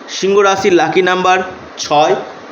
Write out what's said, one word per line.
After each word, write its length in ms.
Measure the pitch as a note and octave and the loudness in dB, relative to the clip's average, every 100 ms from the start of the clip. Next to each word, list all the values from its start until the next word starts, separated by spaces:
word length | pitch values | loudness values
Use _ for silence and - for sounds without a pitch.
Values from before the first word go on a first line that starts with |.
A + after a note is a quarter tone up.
| - | -16
সিংহ 300 | - F#3 G3+ | -6 0 2
রাশির 340 | G3+ G3 G#3 | 2 2 2
লাকি 280 | E3+ D#3 E3 | 2 2 0
নাম্বার 380 | F#3 F#3 F3+ F#3 F#3 - - - | 0 0 2 0 -2 -12 -16 -12
ছয়, 380 | - D3+ E3 G3+ - - - | -2 2 2 0 -6 -14 -8